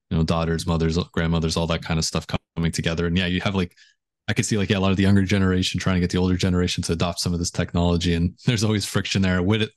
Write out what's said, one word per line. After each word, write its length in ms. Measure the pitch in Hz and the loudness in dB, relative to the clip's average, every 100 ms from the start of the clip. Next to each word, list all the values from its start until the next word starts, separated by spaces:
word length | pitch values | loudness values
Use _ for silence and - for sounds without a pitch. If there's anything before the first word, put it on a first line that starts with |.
| _ | _
you 80 | 85 | -2
know, 40 | |
daughters, 460 | 80 82 82 82 78 | 0 0 0 -2 -2
mothers, 300 | 82 82 80 | 0 0 -2
grandmothers, 580 | - - 82 82 80 82 | -4 -2 0 0 0 -2
all 100 | 82 | -2
that 160 | 82 | -2
kind 160 | - 80 | -2 -2
of 60 | |
stuff 220 | 80 80 - - - | -2 -4 -4 -8 -8
coming 160 | - 82 | -4 -2
together. 360 | - 85 85 85 | -2 -4 -2 0
And 120 | 85 | 0
yeah, 80 | 90 | 0
you 140 | 90 | 0
have, 160 | 104 98 | 0 -2
like, 180 | 87 - - _ _ _ - | -2 -6 -20 _ _ _ -6
I 60 | |
could 120 | 110 104 | -4 -2
see, 100 | 110 | -2
like, 140 | 95 | 2
yeah, 80 | 101 | 2
a 20 | |
lot 120 | 95 | 2
of 40 | 95 | 4
the 60 | |
younger 220 | 95 98 | 4 4
generation 560 | 95 101 95 92 92 92 | 4 2 2 2 0 -2
trying 160 | 95 92 | 0 0
to 40 | |
get 100 | 87 | 0
the 80 | 90 | 0
older 180 | 90 90 | 0 2
generation 440 | 95 90 90 - | 2 2 0 -2
to 80 | 87 | -4
adopt 260 | 85 90 82 | -2 -2 -2
some 140 | 92 | -4
of 80 | 85 | -2
this 100 | 87 | -4
technology. 640 | - 87 87 87 85 87 | -4 -2 0 2 2 2
And 240 | 82 87 - - | 0 0 -2 -2
there's 160 | 117 | 0
always 240 | 107 107 98 | 2 0 0
friction 360 | 104 95 104 | -4 -2 0
there 200 | 95 92 | 2 2
with, 260 | 90 110 107 | 2 0 0